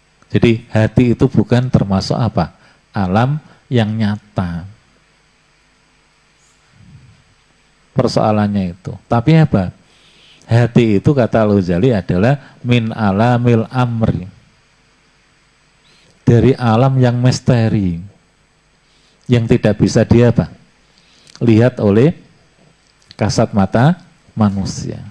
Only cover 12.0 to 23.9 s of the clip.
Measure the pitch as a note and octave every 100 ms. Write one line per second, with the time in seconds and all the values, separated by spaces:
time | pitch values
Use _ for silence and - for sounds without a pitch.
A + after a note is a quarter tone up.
12 | - F2+ A2+ C#3+ - _ B2 B2 A2+ A2
13 | G#2+ F#2+ A#2+ A#2+ B2 A2+ A2 B2+ B2 A#2
14 | A2 G#2 F#2+ - _ _ _ _ _ _
15 | _ _ _ _ _ _ _ _ _ _
16 | _ _ - A#2 A#2 C3 B2 A2 C3+ C3
17 | B2 A#2+ B2 - - A#2+ A2 G#2+ F#2+ E2+
18 | G2+ _ _ _ _ _ _ _ _ _
19 | _ _ - B2 A2+ B2 G#2+ G#2 G2+ A#2
20 | A2 A#2 A#2+ A2+ E2+ - _ _ _ _
21 | _ _ _ - A#2 A2 B2 - G#2+ G2+
22 | D3 - - _ _ _ _ _ _ _
23 | _ - G#2 - A2+ G#2+ F#2+ A2+ C#3